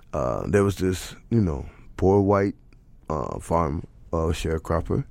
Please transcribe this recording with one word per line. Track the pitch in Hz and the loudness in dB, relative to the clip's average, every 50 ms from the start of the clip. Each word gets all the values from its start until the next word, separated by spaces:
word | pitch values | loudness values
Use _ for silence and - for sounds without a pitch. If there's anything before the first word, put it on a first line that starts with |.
| - - - | -14 -8 -6
uh, | 73 65 62 55 50 50 | -4 -2 -2 -2 -2 -2
there | 50 90 101 98 | 0 2 2 2
was | 101 95 | 2 0
this, | - 90 92 92 - - - - - - - | 0 -2 -2 -2 -4 -6 -12 -16 -16 -6 0
you | 113 117 | 2 2
know, | 101 85 73 65 69 - - - - - - - | 2 2 0 -4 -8 -12 -16 -20 -20 -16 -4 2
poor | 92 95 98 101 | 4 4 6 6
white, | 98 98 101 98 101 101 - - - - - - _ - - - - - | 6 4 4 4 2 0 -2 -6 -14 -20 -20 -20 _ -20 -20 -14 -8 -6
uh, | 78 71 55 50 50 - | -6 -4 -6 -6 -8 -8
farm, | - - 82 85 82 71 73 - - - - - - - | -4 0 0 0 2 0 -2 -4 -8 -12 -18 -20 -10 -6
uh, | - 82 80 82 | -2 -2 0 -2
sharecropper, | 82 - - 82 80 80 - - 82 82 - - - - - - | -2 -2 -2 -4 -4 -4 -2 -2 -2 -2 -2 -2 -2 -4 -4 -6